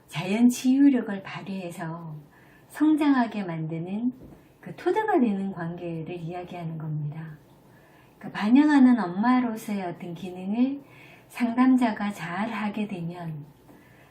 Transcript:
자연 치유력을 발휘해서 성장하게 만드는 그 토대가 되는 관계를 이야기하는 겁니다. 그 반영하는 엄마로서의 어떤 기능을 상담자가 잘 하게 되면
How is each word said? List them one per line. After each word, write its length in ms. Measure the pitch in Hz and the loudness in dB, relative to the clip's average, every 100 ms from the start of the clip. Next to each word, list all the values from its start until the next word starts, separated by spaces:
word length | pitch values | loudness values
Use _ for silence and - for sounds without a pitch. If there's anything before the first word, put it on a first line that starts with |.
| _ | _
자연 420 | 147 185 220 240 | -8 -2 4 6
치유력을 720 | - 254 269 285 247 208 196 | 6 2 6 6 6 0 -8
발휘해서 920 | - - 180 190 175 170 160 170 165 151 - - - - _ | -10 -12 -10 -8 -8 -8 -8 -8 -12 -14 -16 -20 -20 -20 _
성장하게 760 | - 302 302 294 262 226 214 185 | 2 4 6 4 4 2 -2 -6
만드는 680 | 165 160 160 175 208 247 - - - _ _ | -6 -4 -6 -4 -2 -2 -4 -12 -20 _ _
그 140 | - - | -16 -4
토대가 440 | 349 392 427 349 | 0 0 2 4
되는 320 | 226 196 196 | 4 2 -4
관계를 640 | 170 170 175 175 165 156 175 | -6 -8 -8 -8 -8 -8 -10
이야기하는 600 | 165 180 180 180 165 160 | -8 -10 -10 -10 -8 -8
겁니다. 600 | 156 151 147 160 160 151 - - _ - _ _ _ _ | -6 -4 -6 -8 -14 -16 -20 -20 _ -20 _ _ _ _
그 120 | - | -12
반영하는 680 | - 208 269 302 277 254 240 | -4 4 6 6 8 8 6
엄마로서의 800 | 180 185 240 254 240 220 - 202 | 2 0 2 2 0 -6 -6 -6
어떤 300 | 180 170 175 | -6 -8 -12
기능을 680 | 165 180 180 190 226 262 277 - - - - _ | -12 -12 -10 -4 0 0 -2 -12 -20 -20 -20 _
상담자가 840 | - 233 240 262 254 233 208 208 | -4 -2 2 4 4 2 0 -6
잘 380 | 208 165 180 226 | -6 -8 -6 -4
하게 360 | 214 208 208 208 | -4 -6 -4 -6
되면 580 | 180 170 175 165 151 143 - - - _ - - | -6 -8 -8 -10 -10 -14 -20 -20 -20 _ -20 -20